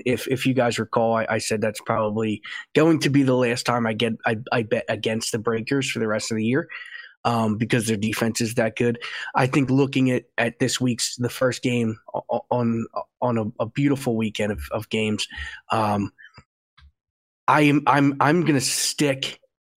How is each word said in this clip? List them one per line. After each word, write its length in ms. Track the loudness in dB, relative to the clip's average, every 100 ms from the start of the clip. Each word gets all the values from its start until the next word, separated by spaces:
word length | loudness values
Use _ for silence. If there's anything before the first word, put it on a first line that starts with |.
| 0
if, 220 | -2 -2
if 180 | -2 0
you 80 |
guys 240 | 2 2 0
recall, 380 | 0 2 2 2
I, 100 | 0
I 100 | -2
said 220 | -2 -2
that's 200 | -2 -4
probably 600 | -2 0 0 0 -2 -4 -8 -16 -2 4
going 240 | 6 6
to 100 | 4
be 140 | 4
the 100 | 4
last 320 | 4 2 0 0
time 180 | 0 0
I 60 |
get, 180 | 0 -2 0
I, 120 | -2 -2 -2
I 100 | -2
bet 220 | 0 -2 -4
against 440 | -4 -2 -2 -4
the 80 | -4
Breakers 500 | -2 -4 -2 -2 -2
for 80 | -2
the 80 | -2
rest 240 | -2 -2
of 60 | -2
the 80 |
year, 240 | 0 0 -2 -10 -16 -18 -20 _
um, 320 | -2 0 0 0
because 300 | 0 0 0
their 100 | 0
defense 440 | -2 -2 -2 -2
is 140 | -2
that 220 | 0 0 0
good. 220 | 0 -2 -6 -12 -4
I 120 | 0 2
think 240 | 2 2
looking 400 | 2 2 2 2
at, 140 | 0 -4 -4
at 200 | -2 0
this 220 | -2 0
week's, 360 | -2 -2 -4 -4
the 140 | -4
first 320 | 0 -2 0
game 340 | -2 0 0 -4 -8
o-, 100 | -10 -4
o-, 160 | -6 -2
on, 360 | 0 0 -2 -4 -8 -10 -4
on 180 | -2 0
a, 60 | -2 -4
a 40 | -6
beautiful 500 | 0 0 0 0 -2
weekend 360 | -2 -2 -4
of, 80 | -4 -6
of 180 | -8 -4
games, 380 | -2 0 -2 -6 -10 -12 -10 -4
um, 420 | -2 0 0 -2 _ -20 -20 -20 _ _ _ -20 _ _ _ _ _ 2
I 160 | 4
am, 200 | 6 4 4
I'm, 300 | 4 4 4
I'm 240 | 2 4
gonna 160 | 4 2
stick 800 | 0 -2 -2 0 -2 -2 -6 -10 _ _ _